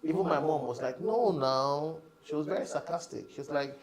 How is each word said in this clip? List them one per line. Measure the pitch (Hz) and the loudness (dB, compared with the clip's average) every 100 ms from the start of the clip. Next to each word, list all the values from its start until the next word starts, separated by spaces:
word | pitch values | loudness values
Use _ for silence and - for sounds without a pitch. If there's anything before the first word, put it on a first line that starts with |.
Even | 160 175 | 0 2
my | 180 156 | 4 4
mom | 151 156 127 | 4 0 0
was | 120 | -2
like, | 127 127 | -4 -2
No, | 185 220 233 | 0 4 4
now. | 165 135 131 139 143 156 160 - - | 4 4 4 2 0 -2 -6 -14 -20
She | - | -6
was | 151 151 | -4 -2
very | 190 | -2
sarcastic. | 175 151 139 170 - 120 - | -2 -4 -4 -6 -6 -12 -12
She | - | -12
was | 143 | -4
like | 143 139 135 | -2 -2 -6